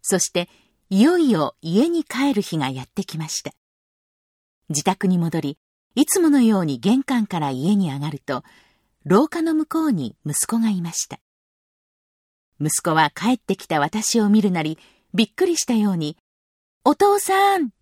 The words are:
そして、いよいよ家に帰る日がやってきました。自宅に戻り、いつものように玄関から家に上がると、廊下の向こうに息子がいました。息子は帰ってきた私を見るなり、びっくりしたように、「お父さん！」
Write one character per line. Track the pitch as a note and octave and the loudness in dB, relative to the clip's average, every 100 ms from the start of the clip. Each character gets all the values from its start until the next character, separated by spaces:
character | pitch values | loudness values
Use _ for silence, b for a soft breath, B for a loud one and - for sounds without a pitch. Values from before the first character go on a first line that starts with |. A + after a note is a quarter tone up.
そ | - F#3 | -2 -2
し | - | 0
て、 | F3+ F3 b b b _ | -4 -6 b b b _
い | F#3+ | 4
よ | C4+ F4+ | 4 4
い | D4 | 2
よ | F3+ C#3+ - | 2 0 -4
家 | E3 F#3 D#4+ | -2 0 2
に | E4+ | 0
帰 | - A#3 C#4+ | -4 -2 0
る | G#3 | -2
日 | F#3+ D#3+ | -2 -4
が | C3+ | -4
や | C3 | -6
っ | B2+ | -10
て | - | -10
き | F#3+ D#3+ | -8 -10
ま | D#3 | -8
し | - | -8
た。 | - _ _ _ _ _ _ _ _ _ _ _ _ | -10 _ _ _ _ _ _ _ _ _ _ _ _
自 | C#3+ | -4
宅 | - F#3+ F#3+ | -4 -2 0
に | F3+ | 0
戻 | E3 E3 | 0 -2
り、 | D3 D3 _ _ _ | -6 -10 _ _ _
い | - | -2
つ | D4+ G4 | 0 2
も | E4 | 4
の | C#4+ | 4
よ | A3+ G3+ | 4 2
う | |
に | E3 C3 | 0 -2
玄 | F#3+ B3+ | 0 0
関 | - B3 G#3+ | 0 -4 -2
か | F3 | -4
ら | C#3+ | -4
家 | C3 D#3+ G#3 | -2 0 0
に | F3 | 0
上 | C#3 | -4
が | D3 | -8
る | D3+ | -8
と、 | - C3 b b b b b _ | -8 -8 b b b b b _
廊 | C#3+ F#3+ D#4 | 2 2 2
下 | E4+ | -2
の | E4 | -2
向 | D#4 D#4 | -2 -2
こ | D#4+ | -2
う | D#4 | 0
に | F#3+ B2 - D3 | 0 -4 -8 -8
息 | D3 - | -6 -2
子 | A3+ | 0
が | A3+ | 0
い | F#3+ | -2
ま | E3+ | -6
し | - - | -8 -10
た。 | - _ _ _ _ _ _ _ _ _ _ _ _ _ _ | -14 _ _ _ _ _ _ _ _ _ _ _ _ _ _
息 | D3+ - | -4 -2
子 | - | 0
は | D#3 D3 | 2 2
帰 | - G#3+ | 0 -2
っ | B3+ | -2
て | - F#3+ | -2 -6
き | - | -2
た | D#3 | -2
私 | D3 G#3+ - A#3 | 0 -2 0 2
を | G#3 | 4
見 | G#3+ | 4
る | G3+ | 4
な | F3+ | 0
り、 | D#3 D#3 b b b | -4 -8 b b b
び | F#3 A3+ | -2 -2
っ | |
く | - F4+ | 0 -2
り | E4 | -2
し | |
た | - | -2
よ | A3+ G#3 | 0 0
う | F3+ | 0
に、 | D3+ D#3 _ _ _ _ _ _ | -4 -8 _ _ _ _ _ _
「お | - D4+ | 0 4
父 | G4+ G4+ | 2 2
さ | - F#4+ G4+ G4 | 0 2 2 2
ん！」 | B3+ _ | -2 _